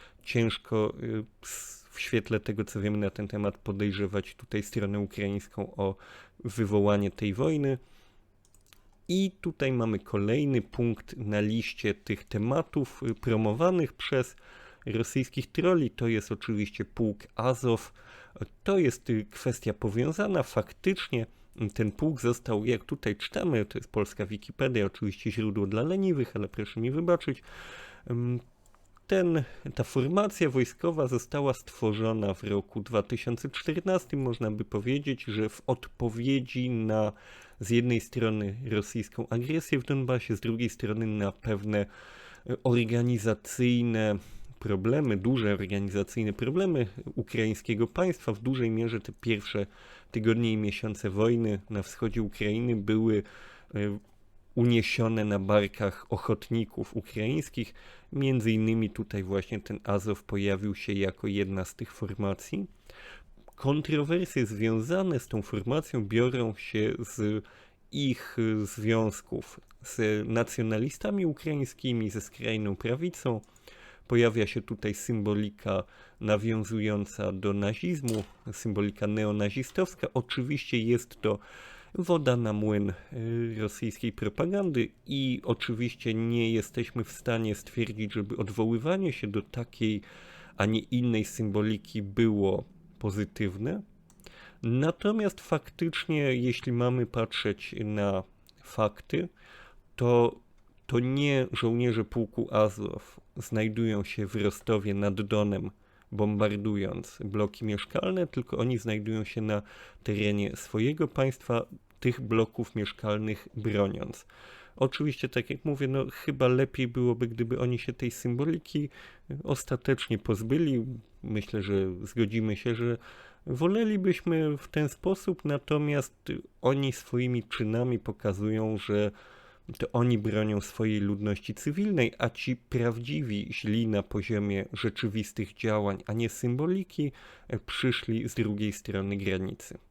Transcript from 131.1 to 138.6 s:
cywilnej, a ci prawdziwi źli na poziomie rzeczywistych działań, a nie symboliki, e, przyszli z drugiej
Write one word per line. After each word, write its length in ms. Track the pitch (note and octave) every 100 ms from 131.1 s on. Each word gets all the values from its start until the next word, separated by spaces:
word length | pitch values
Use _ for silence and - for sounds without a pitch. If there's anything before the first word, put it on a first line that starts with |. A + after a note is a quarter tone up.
| G2+ G#2 G2+ -
cywilnej, 600 | G#2 - D3+ G#3 F3+ A#2 -
a 120 | A#2+
ci 260 | - - B2
prawdziwi 920 | - B2+ A#2 A#2 A#2+ D3+ C3 G#2 -
źli 340 | - G#2+ A2 A2+
na 160 | G#2
poziomie 640 | G2 G#2 F#2 G#2+ G2+ G2 -
rzeczywistych 800 | - A2 - A2+ G#2 G2+ - G2+
działań, 500 | - A2+ G#2+ G2+ G2 -
a 80 |
nie 160 | A2 A2+
symboliki, 800 | - B2+ B2 D#3+ F#3+ F#3 - D3 - - - -
e, 120 | A2+
przyszli 680 | - - C3 - - A2+ A#2
z 40 |
drugiej 400 | - G#2 G#2